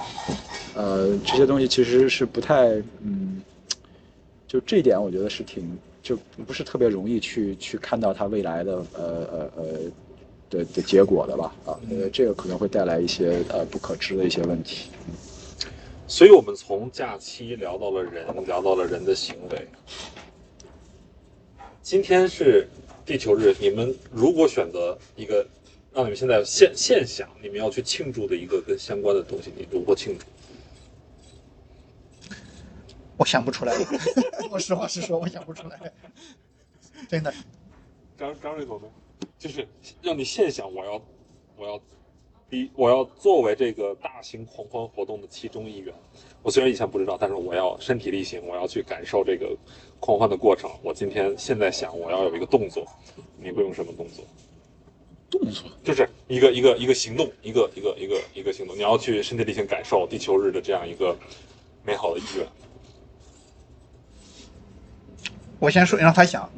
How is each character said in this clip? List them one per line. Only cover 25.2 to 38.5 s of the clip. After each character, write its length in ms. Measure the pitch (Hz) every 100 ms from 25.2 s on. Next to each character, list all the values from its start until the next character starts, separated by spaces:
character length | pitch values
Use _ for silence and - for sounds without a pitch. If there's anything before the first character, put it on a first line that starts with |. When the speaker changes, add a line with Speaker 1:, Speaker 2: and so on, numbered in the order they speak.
Speaker 2:
个， 220 | 104 104 - - _ _ _
让 120 | -
你 40 | 107
们 80 | -
现 100 | 131
在 160 | 110
现， 280 | 104 - 185
现 320 | - - 233 123
想， 220 | - - -
你 60 | 104
们 100 | 101
要 120 | 110
去 120 | 127
庆 300 | 123 - 143
祝 140 | 117 101
的 80 |
一 120 | 87 90
个 140 | 95
跟 180 | 92 98
相 220 | - 101
关 140 | 101
的 80 | 98
东 180 | 85 -
西， 100 | - -
你 100 | -
如 140 | 95
何 100 | 90
庆 220 | 95 110 92
祝？ 60 | - - - - - - - - - - - - - - - - - - - - - 214 - - - - - - - -
Speaker 3:
我 80 |
想 200 | - 135
不 60 | 120
出 140 | -
来。 80 | 120 113 - 294 160
<laughs> 400 | - 494 - 453
我 80 | 196
实 160 | -
话 120 | 175 151
实 140 | 180
说， 180 | 160 165
我 100 | 175
想 160 | 170
不 80 | -
出 140 | 160 165
来。 100 | - 170 - - - 330 - _ _ _ _ _ 302 262
真 140 | 165
的。 100 | 151 - - - - - - _ _ -
Speaker 2:
张， 160 | 139 151
张 120 | -